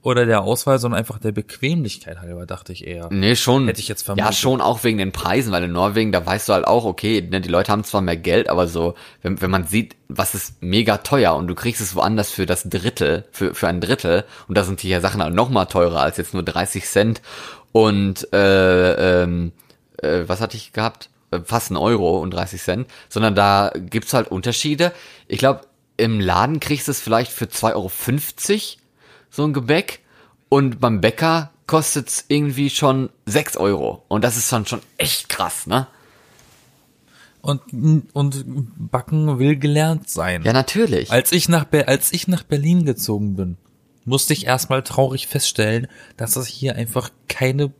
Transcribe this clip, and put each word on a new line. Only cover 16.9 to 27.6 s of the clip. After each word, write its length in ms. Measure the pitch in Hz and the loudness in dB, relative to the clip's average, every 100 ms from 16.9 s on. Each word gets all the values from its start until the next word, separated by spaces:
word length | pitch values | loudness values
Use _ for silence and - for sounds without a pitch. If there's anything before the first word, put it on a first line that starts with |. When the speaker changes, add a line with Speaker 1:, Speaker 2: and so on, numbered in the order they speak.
| 101 110 110 - - - - _ | 2 2 0 -8 -18 -18 -20 _
Speaker 2:
und, 560 | 113 110 101 98 92 - | 4 4 4 0 -2 -2
äh, 880 | 98 98 95 92 90 90 - 92 90 | 2 6 6 6 6 4 4 4 4
ähm, 300 | 87 87 85 - _ _ _ - | 2 0 -4 -8 _ _ _ -6
äh, 220 | 73 87 82 | -2 0 -2
was 140 | 92 | -4
hatte 160 | 110 113 | -4 -6
ich 160 | - | -10
gehabt? 380 | - 113 - - _ _ | -4 -4 -6 -20 _ _
Äh, 80 | 90 85 | -8 -2
fast 260 | 113 - | -4 -2
ein 60 | 85 | 0
Euro 420 | 95 117 87 90 | 2 2 2 0
und 120 | 85 | -2
dreißig 300 | 87 90 92 | -4 -6 -6
Cent, 260 | - 95 127 - - | -4 -4 -4 -14 -8
sondern 280 | 107 110 101 | 0 2 4
da 360 | 101 101 101 | 4 4 2
gibt's 400 | - 90 113 - | -2 -6 -6 0
halt 140 | 131 110 | -2 0
Unterschiede. 640 | 95 120 117 151 147 170 175 - - _ | -4 -4 -2 -2 0 0 -2 -20 -20 _
Ich 80 | - | 0
glaub, 260 | 131 135 - _ _ - | 2 0 -8 _ _ -2
im 240 | 113 110 | 0 2
Laden 400 | 92 87 120 156 | 2 4 2 0
kriegst 300 | - 147 - | -2 -2 -2
du 20 | |
es 80 | 131 | -4
vielleicht 320 | - 113 123 | 0 0 0
für 160 | - 117 | -6 -6
zwei 260 | - | -2